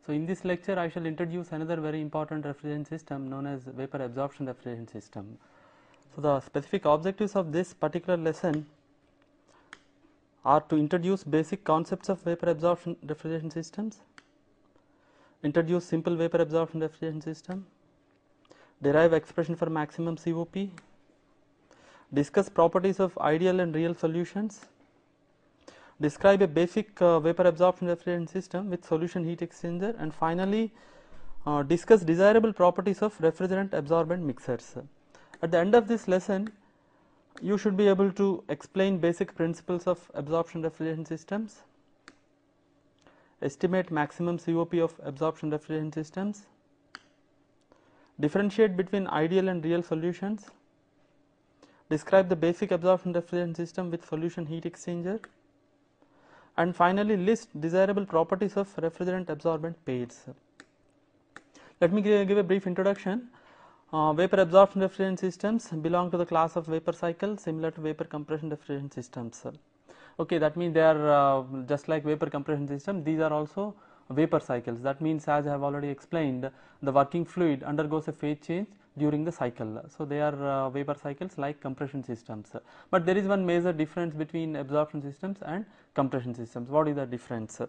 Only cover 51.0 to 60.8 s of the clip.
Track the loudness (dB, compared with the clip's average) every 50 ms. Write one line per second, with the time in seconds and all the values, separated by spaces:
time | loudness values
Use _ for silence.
51 | _ _ _ _ _ _ _ _ _ _ _ _ -20 _ _ _ _ _ -4 -4
52 | -2 4 4 4 6 4 0 2 2 0 2 0 -2 -2 -2 0 4 2 2 2
53 | 2 -2 -4 -4 -4 -2 -4 -2 -2 -2 -4 -6 -8 -8 -6 -8 -6 -6 -6 -8
54 | -8 -8 -6 -4 -4 -4 -4 -6 -8 -6 -8 -8 -8 -10 -12 -10 -10 -8 -8 -6
55 | -4 -6 -6 -6 -8 -14 _ _ _ _ _ _ _ _ _ _ _ _ _ _
56 | _ _ _ _ _ _ -20 -20 -20 _ _ 0 0 0 4 4 4 4 4 2
57 | 2 2 0 2 2 2 2 0 -2 _ _ -6 -6 0 2 2 2 4 2 -2
58 | -4 0 2 0 2 2 0 -2 -2 -2 -2 -2 -4 -4 -6 -4 -4 -4 -4 -4
59 | -4 -2 -2 -4 -4 -6 -8 -2 -2 -2 -2 0 -4 -6 -10 -8 _ -6 -4 -4
60 | -4 -8 -10 -20 -20 -20 -20 _ _ _ _ _ -20 _ _ _